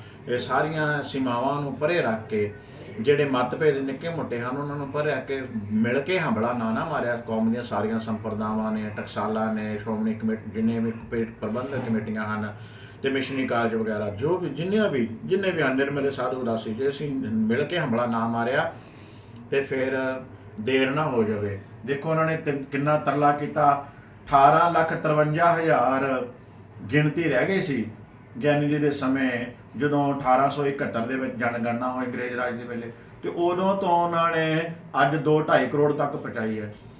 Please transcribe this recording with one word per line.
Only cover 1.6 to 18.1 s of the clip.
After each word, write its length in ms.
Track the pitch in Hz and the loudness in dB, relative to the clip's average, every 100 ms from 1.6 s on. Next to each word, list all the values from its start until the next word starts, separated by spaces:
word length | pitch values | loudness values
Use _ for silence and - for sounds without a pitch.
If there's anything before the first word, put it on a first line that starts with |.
ਨੂੰ 120 | 143 | -2
ਪਰੇ 280 | 113 151 170 | 0 2 2
ਰੱਖ 260 | 120 113 - | 2 -2 -2
ਕੇ, 240 | 107 101 - - - - 110 | -2 -2 -4 -16 -18 -12 0
ਜਿਹੜੇ 240 | 117 147 | 4 4
ਮਤਭੇਦ 520 | 139 127 120 - 156 135 | 4 2 0 2 2 2
ਨਿੱਕੇ 320 | 135 - 165 | -2 -4 -6
ਮੋਟੇ 320 | 156 113 120 | -6 -4 -4
ਹਨ, 160 | 120 139 | -4 -4
ਉਹਨਾਂ 200 | 147 143 | -4 -6
ਨੂੰ 120 | 135 | -4
ਪਰੇ 220 | 147 151 | -2 0
ਰੱਖ 160 | 131 131 | -2 -4
ਕੇ, 160 | 135 120 110 101 | -6 -4 -6 -2
ਮਿਲ 280 | 107 120 135 | 2 2 0
ਕੇ 180 | 180 185 | 0 0
ਹੰਭਲਾ 340 | 151 107 120 | 0 0 0
ਨਾ 200 | 120 113 | 0 -2
ਨਾ 120 | 113 | -2
ਮਾਰਿਆ। 320 | - 117 120 117 | -2 -2 -2 -4
ਕੌਮ 360 | 113 110 113 | -4 0 0
ਦੀਆਂ 100 | 120 | 0
ਸਾਰੀਆਂ 380 | 117 104 107 113 | -2 -2 -2 -2
ਸੰਪਰਦਾਵਾਂ 720 | 113 107 113 208 107 110 110 | -4 -6 -4 -4 -2 -2 -2
ਨੇ, 180 | 107 107 107 | -2 -4 -8
ਟਕਸਾਲਾਂ 580 | 104 - 107 110 110 | -8 -6 -2 -2 -2
ਨੇ, 240 | 107 107 104 | -2 -4 -6
ਸ਼੍ਰੋਮਣੀ 360 | 113 107 110 | -4 -2 -2
ਕਮੇਟੀ, 360 | 110 110 110 107 | -2 -2 -2 -4
ਜਿੰਨੇ 280 | 101 113 117 | 0 0 2
ਵੀ 140 | 113 110 - | -2 -4 -6
ਪੇ-, 160 | 117 110 - | -4 -4 -6
ਪ੍ਰਬੰਧਕ 380 | 107 120 139 131 117 | -6 -4 -4 -4 -2
ਕਮੇਟੀਆਂ 360 | 110 104 107 | -2 -2 -4
ਹਨ 300 | 107 107 107 - - - - - | -2 -4 -6 -8 -14 -16 -18 -6
ਤੇ 80 | 135 | -2
ਮਿਸ਼ਨਰੀ 360 | 135 131 135 113 | -2 -2 -2 0
ਕਾਲਜ 280 | 117 113 | 0 2
ਵਗੈਰਾ, 360 | 110 110 104 104 | 0 -2 -2 -4
ਜੋ 280 | 98 147 180 | -2 0 0
ਵੀ, 100 | 160 | -2
ਜਿੰਨੀਆਂ 400 | 135 180 214 202 | -4 0 2 2
ਵੀ, 200 | 139 110 - | 2 -2 -4
ਜਿੰਨੇ 260 | 113 202 190 | 0 0 2
ਵੀ 120 | 165 | 2
ਹਨ, 140 | 135 131 | 2 2
ਨਿਰਮਲੇ 340 | 143 143 135 | 0 0 0
ਸਾਧੂ 300 | 123 127 127 | 0 -2 -2
ਉਦਾਸੀ, 340 | 113 113 117 | -2 -2 -4
ਜੇ 140 | 107 135 | -2 -2
ਅਸੀਂ 260 | 139 147 131 110 | -2 -4 -4 -2
ਮਿਲ 340 | 110 110 120 | 0 2 2
ਕੇ 140 | 147 175 | 0 -2
ਹੰਭਲਾ 280 | 147 113 | 0 0
ਨਾ 220 | 120 | 0